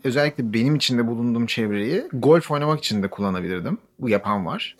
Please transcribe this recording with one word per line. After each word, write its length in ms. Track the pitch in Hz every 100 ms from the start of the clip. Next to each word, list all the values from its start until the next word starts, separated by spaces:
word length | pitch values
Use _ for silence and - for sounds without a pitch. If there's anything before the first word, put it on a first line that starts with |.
özellikle 500 | 135 127 147 147 117
benim 220 | 113 131 151
içinde 320 | - 120 117
bulunduğum 380 | 117 120 117 117
çevreyi 580 | - 107 104 110 185 320
golf 380 | 131 131 165 -
oynamak 280 | 147 147 156
için 240 | - 107
de 40 | 98
kullanabilirdim. 720 | - 101 90 90 90 117 208 _ -
Bu 100 | 123
yapan 360 | 101 101 104 85
var. 300 | - - -